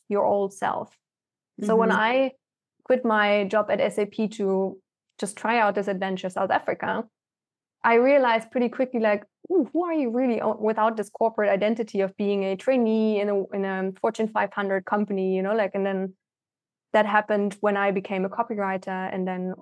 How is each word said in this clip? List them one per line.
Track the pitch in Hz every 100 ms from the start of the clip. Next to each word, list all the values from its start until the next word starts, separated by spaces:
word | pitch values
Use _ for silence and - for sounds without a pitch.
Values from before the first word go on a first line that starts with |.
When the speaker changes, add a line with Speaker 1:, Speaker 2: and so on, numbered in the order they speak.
| -
Speaker 1:
your | 202
old | 202 202 196
self. | 196 190 - 214 _ _ _ _ _ _ -
So | 208 220
when | 226
Speaker 2:
Mm-hmm. | 214
Speaker 1:
I | 220 254 262 - _ _ _ _
quit | - 247
my | 240 214 208 208
job | 196 214 208
at | 202
S | 208 202
A | 208
P | - 214 214
to | 196 190 190 185 _ _ _ -
just | 196 -
try | 214 240
out | 208 202
this | 196
adventure | 190 190 185 185
South | 190 190
Africa, | - - 180 - 196 233 _ _ _ _ _ _ _
I | -
realized | 226 262 285 247 226 220
pretty | 254 240
quickly, | 233 254 240
like, | 220 208 - _ -
"Ooh, | 359 269
who | 311
are | 349
you | 320 247
really | 233 262 226
o-, | 220 208
without | 214 214 220 220
this | 202
corporate | - 226 220 202
identity | 196 208 226 220 196
of | 190 -
being | 202 202
a | 190 190
trainee | 262 262 220 220 220 208
in | 202
a, | 202 196
in | 202
a | 196 190 190 190
Fortune | 233 220 220
five | 214 202
hundred | 202 196 190
company," | - 208 208 196 190 190
you |
know, | 190
like, | 220 196 202
and | 196
then | 190 190 190 _ _ _ _ _ _ _
that | 214 214
happened | 214 208 208 202 196
when | 208 196
I | 202
became | 196 190 196
a | 190
copywriter, | - 233 208 196 190 190 185 190
and | 190 185
then | 185 185 185